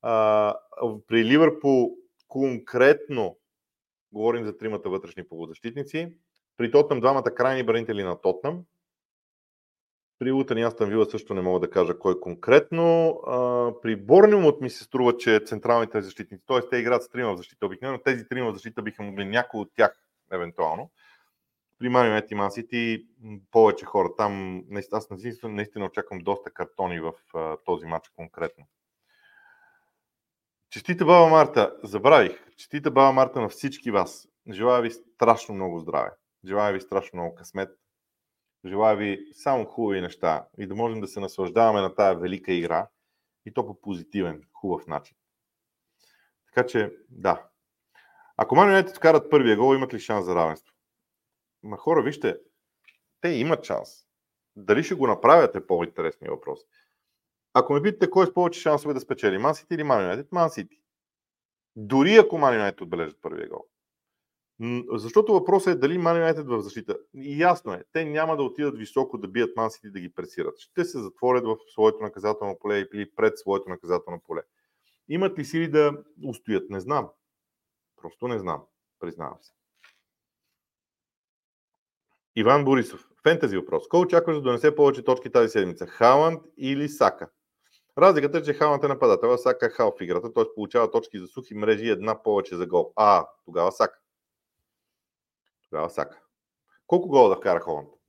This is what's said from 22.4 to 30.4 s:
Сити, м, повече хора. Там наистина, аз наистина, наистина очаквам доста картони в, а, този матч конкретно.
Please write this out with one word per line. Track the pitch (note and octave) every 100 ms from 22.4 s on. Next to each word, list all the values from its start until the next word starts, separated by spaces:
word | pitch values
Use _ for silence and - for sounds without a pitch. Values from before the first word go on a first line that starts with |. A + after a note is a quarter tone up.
| G2+
Сити, | A#2+ A2+ A#2+ A#2 A2 - _
м, | A2 G#2 _
повече | A2+ A2 G2+ -
хора. | G#2 F2 -
Там | G#2 G2 F#2+ F#2 F2+
наистина, | G2+ G2 A2
аз | G#2
наистина, | F#2+ A#2 A#2 A#2
наистина | G#2 G#2 G#2+ F#2+
очаквам | - - F#2+
доста | F2 G2+ -
картони | - F2 - F#2+ E2+
в, | D#2+ - _
а, | E2+ D#2+ D#2 -
този | E2+ E2
матч | E2 _
конкретно. | _ E2 - E2 _ D2 _ _ _ _ _ _ _ _ _ _ _ _ _ _ _ _ _